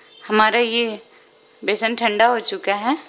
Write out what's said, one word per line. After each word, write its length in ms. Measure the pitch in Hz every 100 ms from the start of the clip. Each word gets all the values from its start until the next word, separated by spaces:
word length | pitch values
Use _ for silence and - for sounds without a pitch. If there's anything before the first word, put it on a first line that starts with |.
| - -
हमारा 360 | - 214 214 220
ये 420 | 240 233 233 208 - - - _ _ -
बेसन 320 | 190 208 226 233
ठंडा 320 | 233 208 233
हो 120 | 240
चुका 340 | 220 190 196 202
है। 200 | 220 311